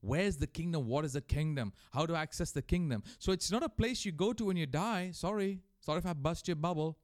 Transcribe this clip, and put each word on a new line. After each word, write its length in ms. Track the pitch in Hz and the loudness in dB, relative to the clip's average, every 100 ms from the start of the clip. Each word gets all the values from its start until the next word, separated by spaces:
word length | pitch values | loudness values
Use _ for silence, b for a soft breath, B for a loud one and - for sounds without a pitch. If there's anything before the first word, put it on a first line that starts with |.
Where's 360 | 95 143 202 156 | 0 2 2 0
the 100 | 151 | -2
kingdom? 400 | - 170 165 120 | -2 0 0 2
What 180 | 135 | 0
is 100 | 156 | 0
the 60 | 135 | -2
kingdom? 520 | - 147 156 147 107 - B | 0 0 2 0 -4 -6 B
How 120 | 127 | -2
to 100 | 165 | 0
access 360 | 165 156 - 175 | 0 -2 -4 -4
the 120 | - | -4
kingdom? 400 | - 175 170 113 - B | 0 2 2 0 -4 B
So 140 | - | 0
it's 180 | 190 - | 0 2
not 120 | 214 | 0
a 60 | 330 | 0
place 360 | - 226 254 | 0 0 0
you 80 | 202 | -4
go 200 | 156 196 | 0 0
to 140 | 233 214 | 2 0
when 100 | 180 | 0
you 100 | 151 | 0
die. 460 | 139 208 214 185 | 0 0 0 -2
Sorry. 480 | 170 170 208 196 196 - _ | -4 -2 0 0 -2 -10 _
Sorry 180 | - 156 | -2 0
if 80 | 180 | 0
I 60 | |
bust 360 | 160 139 170 - | 0 0 0 -2
your 80 | 165 | 0
bubble. 420 | 165 165 156 156 | 0 0 0 -4